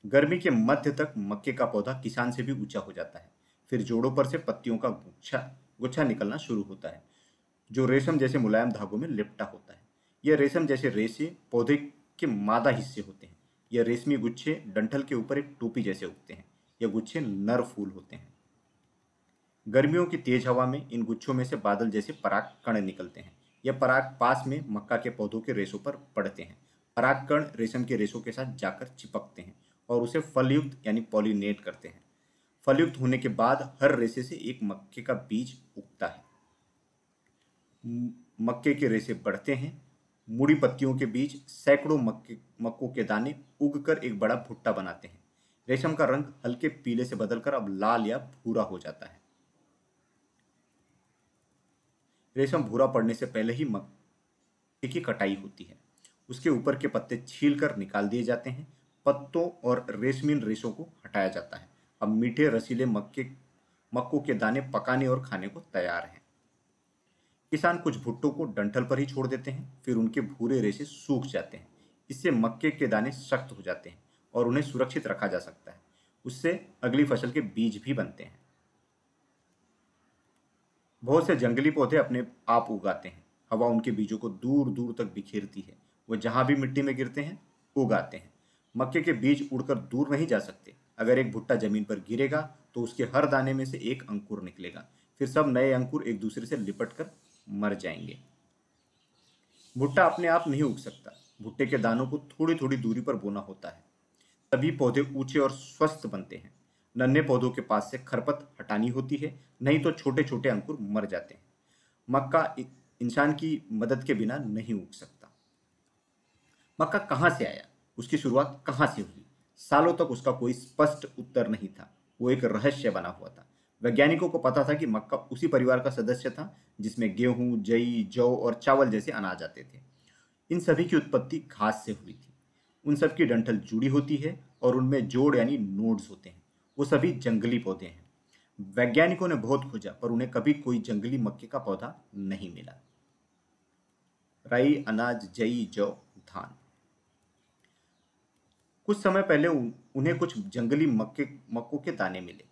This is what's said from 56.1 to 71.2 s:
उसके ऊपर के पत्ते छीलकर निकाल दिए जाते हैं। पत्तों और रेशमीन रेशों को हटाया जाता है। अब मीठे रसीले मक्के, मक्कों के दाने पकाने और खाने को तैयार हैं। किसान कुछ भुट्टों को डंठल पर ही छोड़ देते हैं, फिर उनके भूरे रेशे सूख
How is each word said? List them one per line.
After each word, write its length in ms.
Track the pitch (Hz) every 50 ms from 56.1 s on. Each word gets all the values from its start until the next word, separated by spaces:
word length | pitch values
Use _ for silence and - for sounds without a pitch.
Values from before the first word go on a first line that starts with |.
| _ _ _ -
उसके 220 | 127 - - 165
ऊपर 280 | 143 117 - 143 135 135
के 100 | - 139
पत्ते 360 | - - - - 123 120 - -
छीलकर 480 | - - 147 147 143 143 156 143 -
निकाल 320 | 104 95 95 - 101 104 101
दिए 140 | 113 123
जाते 280 | 117 120 120 - - -
हैं। 220 | 127 131 - - _ _ _ _ _ _ _
पत्तों 440 | 143 139 131 - - - 170 170 175
और 360 | - - - 123 123 123 - -
रेशमीन 520 | - 104 117 131 135 131 147 147 151 143
रेशों 300 | 113 107 110 107 - 117
को 100 | 107 -
हटाया 460 | 160 - _ _ - - - 104 95 95
जाता 280 | - 85 - - -
है। 120 | - - _ _ _ _ _ _ _
अब 60 | 107 104
मीठे 400 | 107 110 117 120 117 147 151 147
रसीले 380 | 113 113 113 - 127 117 131
मक्के, 400 | 127 107 104 104 - - 139 127 131 - - _ _ _ _ _ _ _ _ _ _ -
मक्कों 260 | 123 127 - 156 143
के 140 | 139 139 123
दाने 260 | 104 110 107 117 139
पकाने 460 | 131 131 - 110 - - 123 135 135
और 180 | 127 127 131 131
खाने 240 | - 107 92 92 101
को 120 | - 165
तैयार 420 | - _ - 95 87 87 85 85
हैं। 240 | 82 82 - 80 _ _ _ _ _ _ _ _ _ _ _ _ _ _ _ _ _ _ _ _ _ _ _ _ _ _
किसान 280 | 156 156 185 170 170 170
कुछ 180 | - 156 143
भुट्टों 340 | - - 120 113 - - 147
को 140 | - - 160
डंठल 400 | 123 101 107 101 101 104 127 123
पर 140 | 127 135 131
ही 80 | 135
छोड़ 200 | 131 131 135 131
देते 240 | 131 135 127 - 139
हैं, 320 | 135 - - - - _ -
फिर 120 | 127 123
उनके 240 | 113 113 110 - 139
भूरे 400 | 113 104 - - 113 120 135 127
रेशे 240 | 107 104 101 - 143
सूख 420 | 147 - - - - - 117